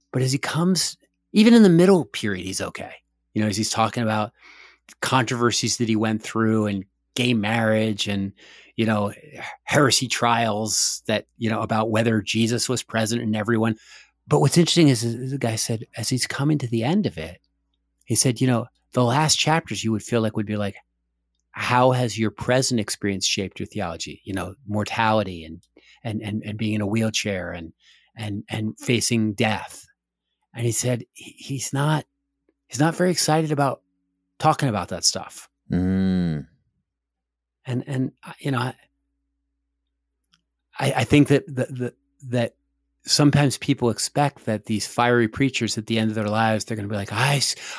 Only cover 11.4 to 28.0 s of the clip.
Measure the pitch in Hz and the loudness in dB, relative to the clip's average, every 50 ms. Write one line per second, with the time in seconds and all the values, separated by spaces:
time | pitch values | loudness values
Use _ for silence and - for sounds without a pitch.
11.4 | 120 110 110 107 110 104 113 110 110 113 110 110 113 117 113 107 98 - - 110 | -2 -2 -2 -2 -2 -2 -2 -2 0 0 0 2 2 2 2 0 0 -2 0 0
12.4 | 113 110 120 113 - - 127 117 - - - 113 110 101 117 120 120 110 107 107 | 0 2 0 -2 -2 -2 -4 -4 -4 -4 -2 -2 0 0 -2 -2 -2 -2 -2 -2
13.4 | 104 104 117 110 113 113 110 - _ - - - - _ _ _ _ - 147 147 | 0 0 2 2 2 0 0 -2 _ -20 -20 -20 -20 _ _ _ _ 0 2 4
14.4 | 151 139 - 170 170 156 - 170 170 143 131 110 113 117 117 117 127 131 139 139 | 4 4 4 4 4 4 4 6 6 6 6 4 0 -4 -4 -4 -6 -6 -6 -2
15.4 | 131 117 113 110 - - 117 110 110 - - - 110 - 127 117 - - - - | -2 -2 -2 -2 -2 -4 -4 -6 -6 -10 -10 -8 -4 -2 -2 -2 -2 -4 -4 -2
16.4 | 135 147 156 147 127 117 117 113 110 131 175 214 190 123 - - 78 82 87 - | 0 0 0 0 -2 -2 -2 -2 0 0 0 0 0 -2 -4 -6 -12 -12 -12 -16
17.4 | _ _ _ _ _ _ _ _ _ _ _ _ _ - 120 - - 135 117 110 | _ _ _ _ _ _ _ _ _ _ _ _ _ -4 0 0 2 0 2 2
18.4 | 131 131 123 113 120 - _ _ _ _ - 127 123 120 123 143 156 151 - - | 2 2 2 0 -2 -6 _ _ _ _ 0 2 2 2 4 2 2 2 2 0
19.4 | - 151 156 165 160 - 113 98 - 113 110 104 - - 123 117 110 110 - 113 | 2 2 2 2 0 -2 -6 -4 -2 -2 -2 -2 -2 -2 0 0 0 0 -2 -2
20.4 | 107 101 104 104 104 101 98 - _ _ _ _ _ _ _ _ _ _ _ _ | -4 -4 -4 -4 -4 -6 -6 -10 _ _ _ _ _ _ _ _ _ _ _ _
21.4 | _ _ - - - - 123 127 127 131 127 123 127 117 104 113 110 107 - - | _ _ -12 -8 -2 2 4 4 6 4 4 2 0 -2 -2 -2 -2 -2 -2 -4
22.4 | - - 123 131 131 - 127 113 101 - - - - 101 98 95 - - - - | -2 0 2 2 2 0 0 -2 -2 -4 -6 -4 -2 -2 -2 -2 -2 -4 -2 -2
23.4 | 98 95 - - 98 101 - 107 98 85 82 82 - - - - - - 95 95 | -4 -6 -8 -10 -12 -10 -8 -6 -6 -6 -6 -10 -12 -14 -14 -16 -12 -8 -8 -6
24.4 | 90 90 - _ - 98 104 107 104 - - - 113 110 110 110 104 92 92 85 | -6 -8 -12 _ -10 -6 -4 -4 -4 -4 -2 0 2 2 2 2 0 -2 -6 -12
25.4 | 82 80 82 85 _ _ _ _ _ _ - _ - 120 110 110 - 107 110 110 | -12 -14 -16 -18 _ _ _ _ _ _ -20 _ -10 -8 -8 -6 -6 -6 -8 -8
26.4 | - 107 107 110 113 107 107 104 104 98 107 113 113 110 110 - - 107 98 92 | -8 -8 -8 -6 -4 -2 -2 -2 -2 -2 -2 0 0 0 -2 -4 -4 -4 -4 -6
27.4 | 87 87 85 85 85 80 - _ _ _ _ _ | -6 -8 -10 -10 -12 -14 -18 _ _ _ _ _